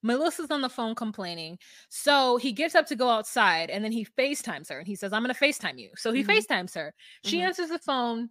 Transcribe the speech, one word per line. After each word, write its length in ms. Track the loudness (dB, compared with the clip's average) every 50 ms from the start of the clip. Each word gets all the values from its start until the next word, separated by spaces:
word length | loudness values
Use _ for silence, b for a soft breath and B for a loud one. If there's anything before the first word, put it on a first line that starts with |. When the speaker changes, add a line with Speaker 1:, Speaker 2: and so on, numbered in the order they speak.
Speaker 1:
Melissa's 480 | 0 0 0 2 2 0 0 -2 -6 -4
on 120 | -2 -2
the 60 | -2 -4
phone 240 | -4 -4 -4 -4 -4
complaining." 640 | -4 -6 -8 -6 -8 -8 -8 -8 -10 -10 -12 -14 -16 B B B B B B
So 480 | -12 0 4 6 6 6 6 4 4 2
he 120 | 2 -2
gets 220 | 0 0 -2 4 4
up 120 | 4 4
to 100 | 4 0
go 140 | 0 2 2
outside, 580 | 2 2 0 -2 2 4 6 6 6 4 0 -2
and 160 | -4 -4 -4
then 80 | -2
he 140 | -2 -4 -6 -4 _ 0
FaceTimes 520 | 0 0 0 -4 -6 -8 -8 -8 -8 -10
her, 80 | -12 -10
and 80 | -8
he 80 | -8 -8
says, 160 | -6 -6 -2
"I'm 100 | -2 -2
gonna 120 | 0 -2 0
FaceTime 440 | 2 2 2 2 0 -4 -6 -6 -6
you." 120 | -16 -18 -16
So 140 | -6 -2 0
he 100 | 0 0
Speaker 2:
Mm-hmm. 80 | 2 4
Speaker 1:
FaceTimes 440 | 4 4 4 2 -2 -2 -2 -4 -6
her. 180 | -8 -8 -8 -10 B B B B B -6
She 120 | -2 -2 0
Speaker 2:
Mm-hmm. 80 | 0
Speaker 1:
answers 220 | 0 0 -2 -4 -4
the 100 | -4 -6
phone 500 | -2 -2 0 0 0 0 -2 -4 -6 -8